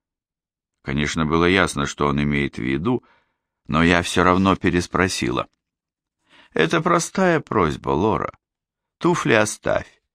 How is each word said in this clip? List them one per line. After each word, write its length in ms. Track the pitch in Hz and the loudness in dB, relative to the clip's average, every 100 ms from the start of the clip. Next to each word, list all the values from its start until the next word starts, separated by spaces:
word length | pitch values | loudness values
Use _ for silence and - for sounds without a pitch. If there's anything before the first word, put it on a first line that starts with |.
| _ _ _ _ _ _ _ _ | _ _ _ _ _ _ _ _
Конечно, 440 | - 69 73 82 78 | -6 -4 -2 -2 0
было 180 | 82 | 2
ясно, 420 | 87 95 82 71 69 | 4 2 2 -2 -6
что 200 | - 73 | -2 -2
он 160 | 71 | 0
имеет 340 | 73 71 69 - | 0 -2 -4 -6
в 60 | |
виду, 420 | 62 69 101 123 - _ _ _ _ _ - | -4 -4 -2 -4 -6 _ _ _ _ _ -4
но 140 | 78 | 0
я 200 | 85 87 | 2 2
всё 200 | 85 92 | 0 0
равно 340 | 87 90 98 85 | 2 4 2 2
переспросила. 920 | 95 87 - 80 92 - 60 62 - _ _ _ _ _ _ _ _ _ _ | 0 -2 -2 -2 -2 -2 -4 -4 -8 _ _ _ _ _ _ _ _ _ _
"Это 280 | 156 160 170 | -2 0 0
простая 600 | 175 170 - - 185 160 | 0 0 -2 -2 0 0
просьба, 500 | - 107 80 64 65 | 0 0 0 -2 -2
Лора. 420 | 71 107 76 - - _ _ _ _ _ - | 0 0 -2 -4 -10 _ _ _ _ _ -4
Туфли 360 | 170 170 147 | 0 0 2
оставь, 680 | 113 107 - - 101 - _ _ | 2 0 -4 -4 -4 -4 _ _